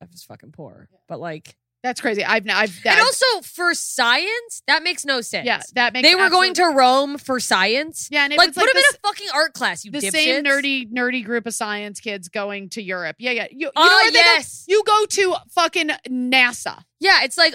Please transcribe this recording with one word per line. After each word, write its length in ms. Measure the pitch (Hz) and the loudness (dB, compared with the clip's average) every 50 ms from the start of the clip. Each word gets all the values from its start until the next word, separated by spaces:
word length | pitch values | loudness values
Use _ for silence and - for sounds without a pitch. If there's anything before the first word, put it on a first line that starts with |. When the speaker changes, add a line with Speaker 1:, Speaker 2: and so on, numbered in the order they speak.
| - | -20
Speaker 1:
I 40 | 175 | -20
was 120 | 175 175 - | _ -20 -20
fucking 280 | - 107 104 _ 107 151 | -20 -20 -20 _ -20 -20
poor. 360 | - 156 113 - - 101 _ _ | -20 -20 -20 -20 -20 -20 _ _
Speaker 2:
Yeah. 60 | _ _ - | _ _ -16
Speaker 1:
But, 100 | - 123 | -14 -12
like, 380 | 160 170 156 - - - - _ _ _ _ _ - | -12 -12 -12 -14 -16 -20 -20 _ _ _ _ _ -8
Speaker 2:
That's 160 | 254 240 - | -8 -6 -4
crazy. 220 | - 254 220 202 190 | -4 -2 -2 0 0
I've, 240 | - 208 220 190 214 | 2 0 0 0 0
I've, 280 | 196 190 214 208 175 - - | 0 0 0 -2 -4 -4 0
Speaker 1:
and 140 | 226 - 427 | 2 4 4
Speaker 2:
I've 80 | 453 | 4
Speaker 1:
also 340 | 523 523 - 539 523 466 370 - | 2 2 2 2 0 0 0 -4
for 300 | - - - 359 349 330 | -10 -8 -4 -2 -2 -2
science, 880 | - - - - - 247 233 247 277 349 392 440 494 466 466 - - - | -2 -4 -6 -4 -2 0 2 0 0 0 -4 -6 -8 -8 -12 -16 -8 -2
that 160 | - 277 320 311 | -2 0 0 0
makes 240 | 349 349 - - | -2 -6 -4 -4
no 160 | 285 269 254 220 | -4 -4 -4 -4
sense. 240 | - - 185 156 | -6 -8 -6 -4
Speaker 2:
Yeah, 160 | 247 220 - - - - | -4 -4 -4 -6 -6 -2
that 180 | 247 240 240 202 | 0 0 0 0
makes 120 | 254 254 | 2 4
Speaker 1:
They 80 | 311 349 | 4 4
were 140 | 370 381 370 | 4 4 4
going 220 | 330 370 370 370 | 4 4 2 2
Speaker 2:
absolute 220 | 349 311 359 339 294 | 2 2 2 2 4
Speaker 1:
to 40 | |
Rome 400 | 269 254 254 254 269 285 277 285 277 | 4 4 6 4 4 2 0 -4 -8
for 220 | - - 262 247 | -6 -6 -6 -4
science. 680 | - - 233 190 185 202 226 269 311 320 311 - - - | -2 0 0 2 2 2 0 -2 -4 -6 -10 -14 -10 -4
Speaker 2:
Yeah, 140 | 285 294 285 | 0 0 0
and 100 | 285 294 | 2 4
it 40 | 302 | 4
Speaker 1:
Like, 100 | 359 349 | 4 4
Speaker 2:
was, 80 | 269 | 2
Speaker 1:
put 80 | 370 440 | 2 0
Speaker 2:
like, 80 | 466 523 | 2 4
Speaker 1:
them 80 | 539 554 | 4 4
Speaker 2:
this, 80 | 571 523 | 2 2
Speaker 1:
in 60 | - - | 0 -4
a 60 | 403 | -6
fucking 200 | 415 - 403 392 262 | -6 -6 -8 -6 -2
art 200 | 285 311 320 - | -2 -2 -2 -2
class, 300 | - 254 208 175 - - | -4 -4 -4 -4 -6 -10
you 60 | 208 226 | -10 -8
Speaker 2:
the 60 | 294 | -6
Speaker 1:
dipshits. 100 | 269 196 285 | -4 -2 0
Speaker 2:
same 320 | 311 311 311 262 277 294 | 0 0 2 0 0 0
nerdy, 460 | 285 277 277 269 277 269 269 254 208 226 | 0 0 0 0 -2 -4 -4 -6 -6 -6
nerdy 320 | 247 247 247 254 254 220 | -4 -2 -2 -2 -4 -4
group 220 | 196 240 233 226 | -4 -6 -6 -6
of 80 | 233 220 | -6 -8
science 460 | - 233 208 208 208 208 208 202 - | -6 -6 -6 -6 -6 -8 -10 -12 -12
kids 280 | - 220 202 202 175 170 | -10 -10 -10 -10 -10 -10
going 400 | - 220 202 202 202 202 196 180 | -8 -8 -6 -6 -8 -10 -12 -12
to 120 | - 233 208 | -14 -12 -10
Europe. 340 | 180 190 180 175 160 151 - | -8 -8 -8 -8 -8 -10 -8
Yeah, 120 | 233 254 | -6 -6
yeah. 160 | 247 226 202 - | -4 -4 -6 -8
You, 80 | - 262 320 | -10 -10 -10
you 40 | 294 - | -4 2
Speaker 1:
Oh, 60 | 311 320 | 4 6
Speaker 2:
know 40 | 349 | 6
where 220 | 370 381 415 453 | 6 6 6 4
they 80 | 370 349 | 4 4
go? 40 | 339 | 6
Speaker 1:
yes. 400 | 339 339 311 262 - - - - - | 6 4 2 0 -4 -12 -14 -4 0
Speaker 2:
You 140 | 370 427 415 | 0 2 2
go 220 | 440 427 427 427 | 2 2 2 2
to 300 | 415 - 392 403 370 339 - - _ - | 0 -2 -2 -2 -2 -2 -4 -8 _ -2
fucking 380 | 359 339 320 - 359 320 302 302 - - 254 | 0 0 0 0 -2 -2 -2 -4 -6 -8 -8
nasa. 720 | 254 254 247 247 254 262 247 240 247 - - - - - - _ _ _ | -6 -6 -2 2 2 4 4 2 0 -4 -10 -12 -12 -12 -16 _ _ _
Speaker 1:
Yeah, 260 | - 381 381 302 - | 2 2 4 4 2
it's 120 | 269 - | 0 0
like, 160 | - 339 320 269 | 2 2 2 2